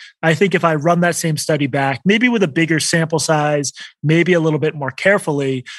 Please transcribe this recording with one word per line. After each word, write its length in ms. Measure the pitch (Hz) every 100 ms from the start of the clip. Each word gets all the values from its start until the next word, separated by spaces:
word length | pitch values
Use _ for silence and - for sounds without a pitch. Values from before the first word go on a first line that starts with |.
| - _
I 100 | 160
think 220 | 160 202 185
if 80 |
I 100 | 170 156
run 260 | 156 175
that 140 | 175 160
same 220 | 165 151
study 300 | - 151 143
back, 340 | 139 135 135 180
maybe 220 | 220 247
with 140 | 233
a 60 | 175
bigger 320 | 147 160 156
sample 400 | - 170 160 160
size, 520 | - 156 147 147 139 - - _
maybe 300 | 147 160 170
a 60 | 175
little 200 | 160 151
bit 160 | 151 151
more 160 | 135
carefully, 720 | - 190 202 165 143 135 131 123